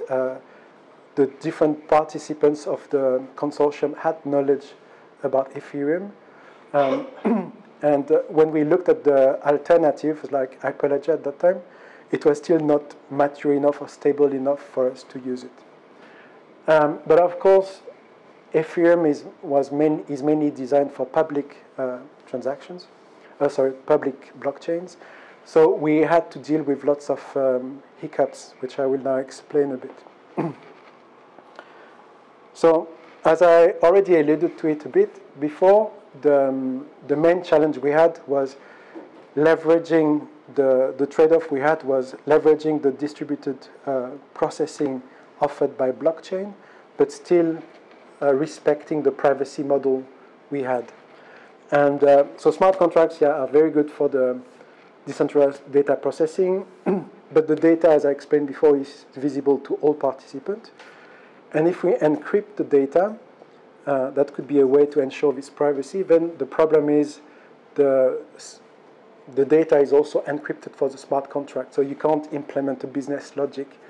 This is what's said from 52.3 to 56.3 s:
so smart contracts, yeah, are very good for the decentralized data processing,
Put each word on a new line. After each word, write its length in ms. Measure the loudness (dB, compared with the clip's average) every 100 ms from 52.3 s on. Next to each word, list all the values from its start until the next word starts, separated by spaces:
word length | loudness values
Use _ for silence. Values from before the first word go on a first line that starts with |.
| 0
so 140 | 0
smart 280 | 2 2 2
contracts, 440 | 2 4 2 2
yeah, 60 | 0
are 180 | 0 0
very 240 | 2 2
good 200 | 2 -2
for 200 | -2 -2
the 280 | 0 -2 -2 -12 -20 -20 -20 -20 _ -16
decentralized 640 | -4 -2 2 2 0 -2
data 240 | 0 0 -2
processing, 720 | -4 -2 -4